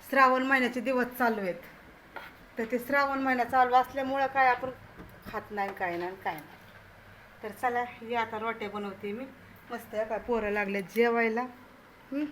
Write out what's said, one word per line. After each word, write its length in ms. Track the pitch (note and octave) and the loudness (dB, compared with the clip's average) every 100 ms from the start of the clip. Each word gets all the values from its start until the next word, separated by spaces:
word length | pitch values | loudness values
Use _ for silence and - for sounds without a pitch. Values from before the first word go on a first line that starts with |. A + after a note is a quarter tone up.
| - | 0
श्रावण 340 | C4+ C4 B3+ | 6 6 6
महिन्याचे 360 | C4 C4+ B3 B3 | 4 4 2 0
दिवस 260 | A3+ B3+ B3 | 0 0 0
चालू 360 | - A#3+ G#3+ | 0 0 0
आहेत, 140 | F#3+ E3+ - - - - - - - - - - | -2 -6 -10 -20 -20 -20 -18 -16 -16 -20 -18 -8
तर 60 | A3+ | -4
ते 80 | B3 | -4
श्रावण 400 | A#3+ C#4+ C#4 C4+ | 0 2 2 0
महिना 240 | C4+ B3+ | 0 0
चालू 320 | A#3+ C4 B3 B3 | 2 4 6 6
असल्यामुळं 520 | B3 C4+ C4 C#4 C4+ | 4 -2 -2 0 0
काय 200 | C4+ C4 | 4 4
आपण 220 | B3 B3+ B3 - - - - - | 4 -2 -10 -18 -20 -20 -18 -10
खात 200 | A3 G#3 | -10 -8
नाही, 220 | G#3 G3 | -4 -4
काय 240 | G3 F#3 E3+ | -2 -4 -4
नाही, 180 | F3 F#3+ | -6 -6
काय 180 | G3+ | -8
नाही. 240 | D#3+ - - - - - - - - - - | -8 -12 -20 -20 -20 -20 -20 -20 -20 -20 -14
तर 80 | G#3+ | -12
चला 320 | G3+ B3+ A#3+ A#3+ | -4 -2 0 -4
हे 280 | - A3+ A#3 | -8 -6 -2
आता 240 | A3+ A3 | -2 -4
रोट्या 300 | A3+ A3+ G#3 | -4 -4 -6
बनवते 420 | G3+ G3+ G3 G#3 | -6 -8 -8 -8
मी 140 | G#3 C4+ - - - - | -8 -10 -14 -20 -20 -12
मस्त. 240 | A#3 - G#3+ | -12 -8 -4
हे 100 | A3 | -2
काय 140 | A3 | -4
पोरं 300 | G3+ A#3 G#3+ | 0 0 0
लागले 320 | G#3 G3+ G3+ | 0 0 -2
जेवायला, 600 | F#3 A3 A#3 A#3 A3+ A3 B3+ - - - - - - | -4 2 4 4 2 0 -4 -8 -20 -20 -20 -20 -8
हं? 140 | C#4 D4 | -6 -6